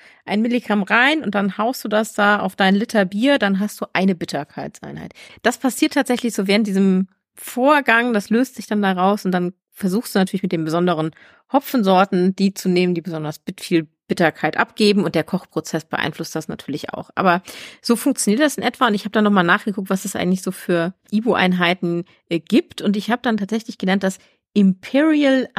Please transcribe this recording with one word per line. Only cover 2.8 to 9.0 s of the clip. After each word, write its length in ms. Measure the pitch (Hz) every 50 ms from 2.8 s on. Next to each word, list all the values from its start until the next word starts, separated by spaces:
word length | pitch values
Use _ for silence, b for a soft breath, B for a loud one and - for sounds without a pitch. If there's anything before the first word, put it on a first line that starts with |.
| 233 - - 220 196
Bier, 340 | 180 202 202 240 285 285 277
dann 200 | 214 196 196 190
hast 220 | 208 208 - -
du 40 | 208 -
eine 240 | - 160 190 196 180
Bitterkeitseinheit. 960 | 160 165 - - 143 147 - - - 139 147 - - - 147 143 156 160 - B B B B B B
Das 160 | - 220 247
passiert 340 | - - 262 - - 311 311 -
tatsächlich 380 | 294 247 - 247 226 - 233 -
so 140 | - 196
während 200 | 202 196 214 226
diesem 420 | 196 190 190 196 190 185 185 190 - _ _ _ _ _
Vorgang, 800 | - - - - 247 247 277 302 285 262 - 226 226 240 247 233
das 160 | 202 202 -
löst 260 | 214 233 262 - -
sich 100 | - 196
dann 160 | - 220 208
da 120 | 202 190 185
raus 320 | 180